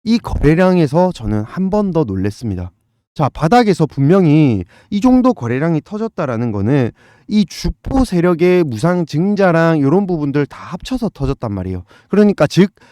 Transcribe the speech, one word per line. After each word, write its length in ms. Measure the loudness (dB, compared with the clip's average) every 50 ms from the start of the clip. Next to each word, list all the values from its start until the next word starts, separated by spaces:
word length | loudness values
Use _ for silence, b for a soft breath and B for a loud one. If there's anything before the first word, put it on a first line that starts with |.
| -4
이 140 | -2 -2 -2
거래량에서 920 | -2 -4 -4 0 2 2 2 4 4 4 4 2 2 2 2 2 0 0 -2
저는 300 | -4 -6 -4 -4 -4 -4
한 280 | -6 -6 -6 -4 -2
번 220 | -2 -2 -2 -2 -2
더 120 | -2 -2
놀랬습니다. 680 | -2 -2 -4 -4 -4 -6 -6 -8 -8 -8 -8 -8 -10 -14 _ _ _ _ _ _ _ _
자, 160 | -4 -4 -4
바닥에서 580 | -2 -2 0 2 4 4 4 2 2 0 0
분명히 800 | -2 -2 0 2 2 4 4 4 4 4 4 4 4 2 0 -4 b b b b b
이 120 | -4 0
정도 340 | 2 2 4 4 4 2 0
거래량이 460 | 0 -2 -4 -4 -2 -2 -2 -2 -2 -4
터졌다라는 720 | -6 -8 -8 -8 -8 -6 -6 -6 -4 -4 -4 -4 -4 -4
거는 380 | -2 -2 0 0 0 0 -2 -4 b b b b b b
이 180 | b 0 0 0
주포 600 | -2 -4 -8 -8 -8 -8 _ -8 -4 -2 0 0
세력의 600 | 0 0 0 0 0 0 2 2 2 2 2 0
무상 400 | 0 -2 -2 -2 -2 0 -2 -2
증자랑 760 | -4 -2 -2 -2 -2 0 2 2 2 4 4 2 2 2 2
요런 260 | 2 2 2 0 0
부분들 400 | 0 -2 -4 -4 -2 -2 -2 -4
다 120 | -4 -6 -12 -16
합쳐서 460 | -14 -14 -14 -10 -8 -8 -6 -6 -6 -6
터졌단 400 | -4 -4 -6 -4 -4 -6 -6 -6
말이에요. 320 | -6 -6 -6 -8 -8 -10 b b b b b
그러니까 380 | b 4 4 4 4 2 0
즉 240 | 2 4 2 2 2 0 _ b b